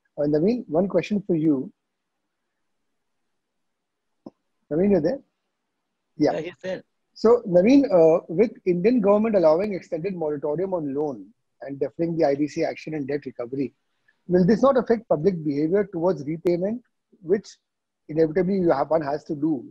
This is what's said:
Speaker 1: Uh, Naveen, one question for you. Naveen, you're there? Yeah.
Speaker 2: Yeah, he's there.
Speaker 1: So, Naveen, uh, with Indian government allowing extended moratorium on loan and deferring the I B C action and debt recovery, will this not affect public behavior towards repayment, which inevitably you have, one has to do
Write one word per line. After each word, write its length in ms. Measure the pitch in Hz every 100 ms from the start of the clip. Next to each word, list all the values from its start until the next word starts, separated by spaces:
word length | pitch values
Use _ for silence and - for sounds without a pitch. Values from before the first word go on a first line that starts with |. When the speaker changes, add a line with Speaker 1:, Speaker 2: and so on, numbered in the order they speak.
| _ -
Speaker 1:
Uh, 40 |
Naveen, 420 | 147 151 185 247 -
one 200 | 151 196
question 340 | 180 - 202 -
for 100 | 160
you. 340 | 160 135 165 - _ _ _ _ _ _ _ _ _ _ _ _ _ _ _ _ _ _ _ _ _ _ _ _ - - _ _ -
Naveen, 180 | 151 202
you're 100 | 185
there? 180 | 156 277 - _ _ _ _ _ _ _ _ -
Yeah. 160 | 143
Speaker 2:
Yeah, 80 | 165
he's 120 | 165 -
there. 200 | 185 180 - _ _
Speaker 1:
So, 280 | - 220 240 170
Naveen, 380 | 175 208 277
uh, 400 | 262 180 160 165 -
with 220 | 170 226 - 190
Indian 340 | 175 202 254
government 360 | 196 208 226 202
allowing 380 | 160 165 214
extended 400 | 175 - 160 190
moratorium 580 | 180 156 147 151 156 190
on 200 | 180 147
loan 320 | 135 151 113 98 _ _ _
and 180 | 131 139
deferring 380 | 139 - 170 165
the 80 |
I 100 | 147
B 140 | 139 147
C 160 | 165
action 300 | 139 123 -
and 120 | 156 131
debt 200 | 143 135
recovery, 480 | - 120 135 127 - _ _ _ _ -
will 180 | 180 180
this 160 | 214
not 160 | 269 262
affect 300 | - 240 -
public 360 | 156 180 170
behavior 440 | 151 139 160 202 202
towards 320 | 170 175 151
repayment, 580 | 139 160 175 170 196 240 - _ _ _
which 280 | 160 208 - - _ _ _ _ -
inevitably 460 | 156 160 156 180
you 160 | 196 170
have, 200 | 139 147
one 120 | 160
has 220 | 139 147
to 100 | -
do 300 | 151 156 131 -